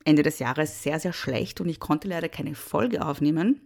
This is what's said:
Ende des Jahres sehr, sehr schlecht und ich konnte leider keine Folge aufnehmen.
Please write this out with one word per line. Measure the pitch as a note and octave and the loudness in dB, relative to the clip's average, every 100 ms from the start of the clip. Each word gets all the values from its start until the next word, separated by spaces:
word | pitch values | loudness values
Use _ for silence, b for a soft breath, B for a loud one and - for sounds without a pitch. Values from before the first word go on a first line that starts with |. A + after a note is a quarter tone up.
Ende | - D3+ | 4 6
des | D3+ - | 6 0
Jahres | B2 C3+ D#3 - | -2 0 -2 -2
sehr, | C#3+ D#3 | -4 -2
sehr | F3+ | -2
schlecht | - - A#2+ - - | -4 -2 -2 -2 -4
und | F3 | -4
ich | D#3 | -4
konnte | - - G3 | -2 -2 -2
leider | E3+ E3 | -4 -4
keine | - D3+ | -6 -8
Folge | D3 - D3+ B3 - | -8 -4 0 0 0
aufnehmen. | D#3 C#3+ D3 D#3 G3+ C#4+ | -2 0 2 4 4 2